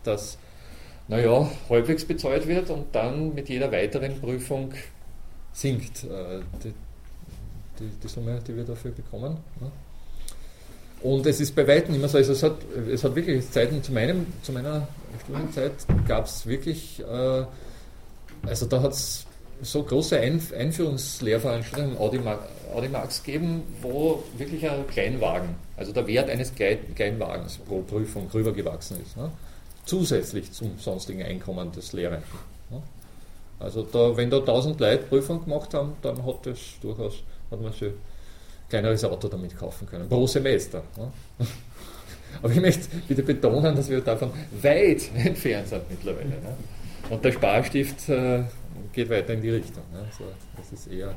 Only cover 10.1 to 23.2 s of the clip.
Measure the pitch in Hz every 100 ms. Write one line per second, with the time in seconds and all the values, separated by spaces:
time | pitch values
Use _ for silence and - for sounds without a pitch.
10.1 | - - - - - - - - - 131
11.1 | 135 147 147 147 - 139 170 165 143 139
12.1 | 143 139 135 156 - - 123 113 123 135
13.1 | 131 170 135 120 127 120 147 113 120 123
14.1 | 180 170 - - 131 139 151 139 - -
15.1 | - - 139 - - 160 - - - -
16.1 | 104 - - 113 131 165 156 - - -
17.1 | 120 131 131 127 - - - - - -
18.1 | - - - 104 113 110 127 139 - -
19.1 | - - - - - 117 151 - 135 -
20.1 | 147 120 165 - - 139 160 160 135 -
21.1 | - 117 113 131 117 113 135 143 123 107
22.1 | 123 117 104 - - - 113 131 135 117
23.1 | -